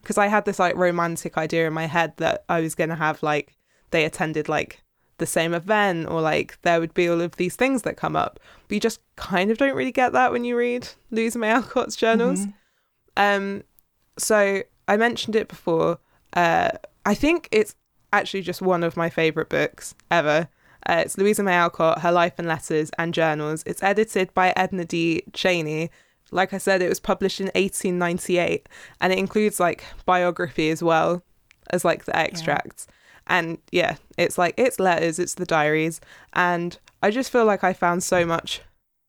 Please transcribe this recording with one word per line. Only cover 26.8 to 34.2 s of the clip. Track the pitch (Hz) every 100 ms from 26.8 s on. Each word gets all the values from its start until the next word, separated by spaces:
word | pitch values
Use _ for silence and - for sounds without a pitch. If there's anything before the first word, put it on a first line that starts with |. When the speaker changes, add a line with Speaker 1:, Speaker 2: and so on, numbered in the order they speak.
Speaker 1:
it | 175
was | -
published | - 190 190 -
in | 190 185
eighteen | 196 - 196 180
ninety-eight, | 175 175 - 175 165 165 - - - -
and | 180
it | 185
includes, | 190 214 214 202
like, | 175 - - - -
biography | 180 180 170 175 - 156
as | 160
well | 170 160 165 175 - _ _ _ -
as, | 180
like, | 180 - -
the | 165
Speaker 2:
Yeah. |
Speaker 1:
extracts. | 160 175 160 143 - - - _ _ - -
And | 180 165 165 _
yeah, | 175 165 151 -
it's, | -